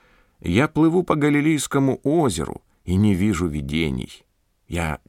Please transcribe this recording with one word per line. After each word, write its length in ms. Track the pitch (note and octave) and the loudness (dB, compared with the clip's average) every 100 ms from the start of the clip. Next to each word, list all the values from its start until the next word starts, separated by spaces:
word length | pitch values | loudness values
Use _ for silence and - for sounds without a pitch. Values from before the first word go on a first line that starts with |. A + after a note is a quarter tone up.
| _ _ _ _ | _ _ _ _
Я 280 | E2+ F#2 D3+ | -2 0 2
плыву 360 | D3 D#3+ F3 | 2 2 2
по 100 | F3 | 0
Галилейскому 840 | D#3 D3 D3 D3 D3+ - C#3 C3+ B2 | 0 2 2 0 0 -2 0 0 -2
озеру 580 | C3+ E3 C#3+ E2 C#2 - _ _ | -2 0 0 -2 -6 -10 _ _
и 120 | - F#2 | -2 2
не 180 | G#2+ | 4
вижу 320 | F2+ G#2 F2 F2 | 2 0 0 -2
видений. 800 | D2+ C#2 D#2 D#2+ B1+ G1+ - _ _ _ _ - | -4 -4 -2 -2 -4 -8 -16 _ _ _ _ -10
Я 320 | E2+ E2 D2 | -6 -4 -6